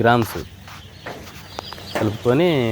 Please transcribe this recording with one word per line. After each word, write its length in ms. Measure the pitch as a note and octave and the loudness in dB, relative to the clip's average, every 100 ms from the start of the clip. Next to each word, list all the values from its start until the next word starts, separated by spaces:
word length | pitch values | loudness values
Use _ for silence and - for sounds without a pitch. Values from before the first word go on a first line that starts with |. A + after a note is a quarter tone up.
గ్రామ్స్ 360 | A#2 A#2+ A2 E2+ - - - - - - - - - - - - - - - - | 6 4 2 -4 -12 -16 -20 -20 -20 -18 -16 -14 -16 -18 -18 -14 -14 -14 -8 -2
కలుపుకొని 540 | G#2+ G#2+ A#2+ C3 F3 D3 A#2 | -2 0 2 4 4 4 2